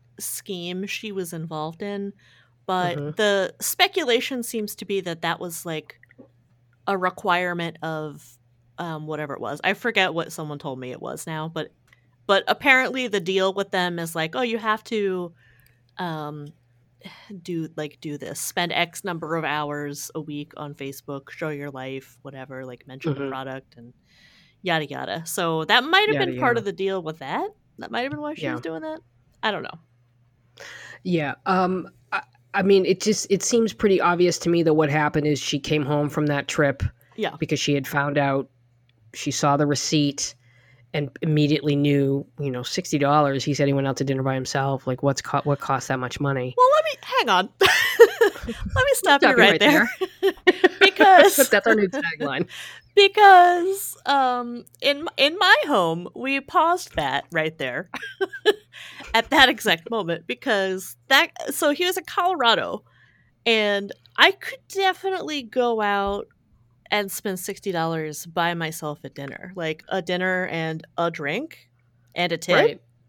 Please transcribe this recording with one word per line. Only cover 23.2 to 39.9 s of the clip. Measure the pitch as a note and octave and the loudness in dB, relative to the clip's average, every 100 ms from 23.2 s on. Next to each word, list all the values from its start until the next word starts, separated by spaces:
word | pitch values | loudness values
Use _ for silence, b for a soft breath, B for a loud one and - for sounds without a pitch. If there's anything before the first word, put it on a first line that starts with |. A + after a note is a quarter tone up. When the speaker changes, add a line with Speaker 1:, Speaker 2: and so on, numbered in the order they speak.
Speaker 2:
Mm-hmm. | C#3 | -6
Speaker 1:
product | C3 C3+ C3 - - | -8 -10 -12 -14 -20
and | A#2+ _ b b b b b b | -20 _ b b b b b b
yada, | F3+ E3 D3+ | -2 -2 -2
yada." | C3 C3+ G2+ E3 | -6 -6 -6 -6
So | - E3+ D#3+ D#3+ | -4 -2 -2 2
that | A#3 | 2
might | C4+ F#4 G#4+ | 4 2 2
have | A4 | 0
Speaker 2:
Yada, | - | -2
Speaker 1:
been | B3+ | 0
part | B3+ | 0
Speaker 2:
yada. | A#3 | 0
Speaker 1:
of | G3+ | -2
the | |
deal | E3+ F#3+ F#3+ | -4 -2 -2
with | D#3+ D#3+ | -6 -10
that. | C3+ G3 F#4+ - _ - | -6 -6 -6 -10 _ -16
That | - | -8
might | A#3 | -6
have | C4 | -6
been | D4 | -6
why | D4 D4+ | -10 -8
she | |
Speaker 2:
Yeah. | - | -6
Speaker 1:
was | - | -6
doing | D#4+ D#4+ | -8 -10
that. | D#4 D#4 _ _ _ _ | -10 -12 _ _ _ _
I | A3 | -6
don't | G3 | -4
know. | - E3 _ _ _ _ _ _ _ _ B B B B | -8 -14 _ _ _ _ _ _ _ _ B B B B
Speaker 2:
Yeah. | F#3 E3+ D3 - - | -2 -2 -2 -6 -2
Um, | F#3 F#3 F#3 - _ _ | 0 0 -2 -6 _ _
I, | G3 - _ _ | -10 -10 _ _
I | - | -2
mean, | F#3+ G3 F3+ | 4 4 4
it | F#3 | 0
just, | G#3 G#3 - | 0 -2 0
it | G3 | -2
seems | - A#3+ A3+ | 2 2 2
pretty | - G#3+ F#3+ | 0 2 4
obvious | E3+ F3 F3 E3 | 2 4 2 2
to | - | 0
me | E3+ | 2
that | D#3+ D#3 | 4 4
what | D#3 | 4
happened | D3+ D3 D3+ D3 | 2 2 0 0
is | C#3+ | 0
she | - C#3+ | -2 -4
came | - D3+ C#3 | 0 -2 0
home | D3 D3 | 0 0
from | - D3+ | 0 0
that | C#3+ C#3 | 0 -2
trip | - D3 C3+ - - b - | 0 2 2 -4 -6 b -6
Speaker 1:
Yeah. | G3+ - | -6 -4
Speaker 2:
because | D#3 C#3+ | -4 -2
she | - | 0
had | C#3+ C3 | -2 0
found | D3+ C#3+ D3 | -2 0 0
out, | C#3 C3+ C3 _ _ _ _ _ _ | 0 0 -4 _ _ _ _ _ _
she | - - | -10 -6
saw | C3+ D3+ C#3+ | -2 2 2
the | D3 | 2
receipt | D3 - | 0 0